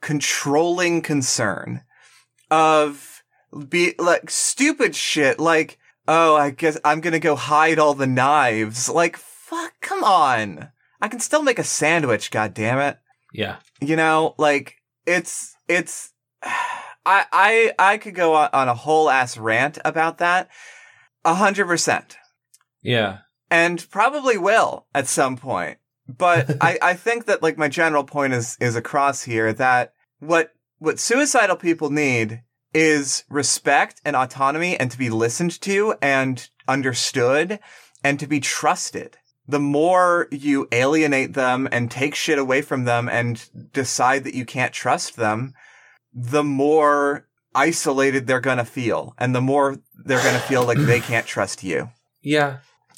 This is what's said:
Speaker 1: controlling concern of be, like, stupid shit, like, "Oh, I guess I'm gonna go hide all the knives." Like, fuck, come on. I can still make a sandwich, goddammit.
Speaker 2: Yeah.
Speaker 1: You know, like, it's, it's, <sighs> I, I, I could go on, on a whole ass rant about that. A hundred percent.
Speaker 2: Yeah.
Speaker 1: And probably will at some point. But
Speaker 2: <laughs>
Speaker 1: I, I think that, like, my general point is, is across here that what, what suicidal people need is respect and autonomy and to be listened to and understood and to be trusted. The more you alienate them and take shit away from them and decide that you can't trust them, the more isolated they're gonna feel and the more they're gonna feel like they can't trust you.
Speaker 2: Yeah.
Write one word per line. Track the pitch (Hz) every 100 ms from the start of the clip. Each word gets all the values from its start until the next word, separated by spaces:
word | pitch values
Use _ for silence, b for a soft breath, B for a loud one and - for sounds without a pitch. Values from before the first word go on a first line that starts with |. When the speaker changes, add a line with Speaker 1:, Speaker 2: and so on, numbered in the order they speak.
Speaker 1:
controlling | - 151 - - 143 143 170 175 175 170
concern | 156 147 131 - 110 90 - 120 - b b b b _ _
of | 156 160 156 151 139 - - _ _ _ 143 139
be, | 170 175 -
like, | 175 165 -
stupid | - - - 285 294 220
shit, | - - 156 139 -
like, | 160 160 160 - b b -
"Oh, | 160 165 151
I | 143
guess | 131 160 156
I'm | 151 156
gonna | 165 165
go | 160 139
hide | 123 151 160 156
all | 151
the | 139 135
knives." | 127 131 151 131 110 107 117 123
Like, | 160 170 -
fuck, | - - - 330 339 -
come | - 392
on. | 220 185 143 120 104 80 - _ _ _
I | 214
can | 233
still | - 302
make | 285 -
a |
sandwich, | 151 - 151 170 143 107 -
goddammit. | 117 107 92 110 127 143 139 _ _ _
Speaker 2:
Yeah. | - 98 87 _ _
Speaker 1:
You | 139 160
know, | 160 160 160 -
like, | 151 143 139 - _ _ -
it's, | 180 330 - - - -
it's, | 175 - - - _ _
<sighs> | _
I, | - - - - - - - 196 -
I, | 170 202 226 226 -
I | 185 214
could | 214
go | 180 170
on, | 156 147
on | 139 131
a |
whole | 117 143 156 156
ass | 135 127 117
rant | 110 113 139 151
about | 151 156 160 165
that. | 175 180 - B B B B B B _
A | -
hundred | 180 202 196 185
percent. | 165 - 110 - - _ _ _ _ _ _
Speaker 2:
Yeah. | 101 120 104 95 _ _ _
Speaker 1:
And | 170 170 170 -
probably | 196 233 294 262 214
will | 180 220 151 - -
at | 139 135
some | - 135 127
point. | 131 101 80 - _ _ -
But | - 180 170 160 135
Speaker 2:
<laughs> |
Speaker 1:
I, | 156 180
I | 160
think | 180 233 233 233
that, | 180
like, | 160 147
my | 151
general | 135 160 151
point | 135 147 139
is, | 123 117 -
is | 123 117
across | 113 147 139 135
here | - 113 113
that | 110 127 123 123 _ _ _
what, | 147 165 160 _ _ _
what | 156 -
suicidal | - 240 294 254 208 175
people | 175 160 151
need | 147 143 123 110 113 - _ _
is | 156 160 151 139 - -
respect | 143 135 - - 143 208 -
and | 151 139
autonomy | 131 139 139 151 180 185
and | 127
to | 120
be | 127
listened | 110 117 - 175 165
to | - 196 202 -
and | 143 135 131 123 - _ -
understood | 135 131 120 - - 120 143 170 208 B B B B
and | 139 143
to | 143
be | 147
trusted. | - - 151 180 - 92 76 - _ _ -
The | 143
more | 143 143 165 180 180 175 -
you | 143 143 139 135
alienate | 120 131 160 151 135 131
them | 139 127 123 131
and | 120 120
take | 131 143 147
shit | - 147
away | 135 131
from | 147 139
them | 123 120 123
and | 117 120 113 - 123 -
decide | 139 131 - 127 139
that | 131
you | 127
can't | 123 131 127
trust | - 127 160 - -
them, | 110 110 131 b b b b b _
the | 123 120 147
more | 147 135 143 156 147 143 143 143 - _ _
isolated | 127 147 160 156 135 135 135 123
they're | 127
gonna | 131 127
feel | 113 - 120 78 76 -
and | 123
the | 127
more | 131 143 139 139 _ _
they're | - 127
gonna | 131 127
feel | - 131
like | 120 120
they | 147 120
can't | 113 117 -
trust | - 98 -
you. | 90 80 110 - _ _
Speaker 2:
Yeah. | 143 151 143 135 b b _